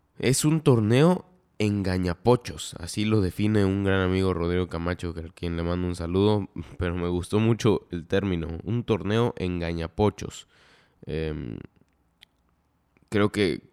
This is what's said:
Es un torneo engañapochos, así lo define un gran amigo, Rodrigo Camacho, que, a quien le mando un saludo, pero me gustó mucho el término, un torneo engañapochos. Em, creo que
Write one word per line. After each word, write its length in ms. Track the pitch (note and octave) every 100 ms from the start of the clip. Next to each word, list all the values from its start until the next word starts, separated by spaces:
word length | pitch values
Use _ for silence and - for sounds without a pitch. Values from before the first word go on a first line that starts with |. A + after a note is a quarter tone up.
| _ -
Es 260 | A2+ C3+
un 160 | D3+ D#3+
torneo 680 | D3+ A#2 G#2+ B2 E3 F3+ - _ _ -
engañapochos, 1160 | G#2 G#2 F#2+ F#2 F2+ F2 A#2 B2 - D2+ - -
así 260 | E2+ -
lo 160 | G#2+ G#2+
define 440 | F#2 - G#2 G#2+
un 200 | G2 G2
gran 160 | G2 F#2+
amigo, 340 | F#2 F#2 F#2+
Rodrigo 340 | F2 E2+ F2+ F2
Camacho, 460 | E2 E2+ F2 F2
que, 60 | E2
a 80 | E2
quien 280 | - F2 E2+
le 60 |
mando 240 | E2+ F2 F2+
un 80 |
saludo, 540 | F2 E2+ F2+ G#2 G#2 G2 - - -
pero 180 | F2+ F2
me 120 | F2
gustó 300 | F2+ F2 G#2+
mucho 480 | A2 A2+ A2+ F2+ -
el 160 | F2 E2
término, 520 | G2 G2 F2 E2 E2
un 180 | - A#2+
torneo 520 | - G#2 F2 A2 A#2+ -
engañapochos. 1120 | F#2 F2 E2+ E2+ E2 - G#2 - - - - _ _ _ _ _ -
Em, 520 | D2+ D#2 D2+ B1 G#1+ - _ _ _ _ _ _ _ _ _ _ _ _ _ _
creo 220 | G#2 G#2
que 320 | G#2+ G2 C2 -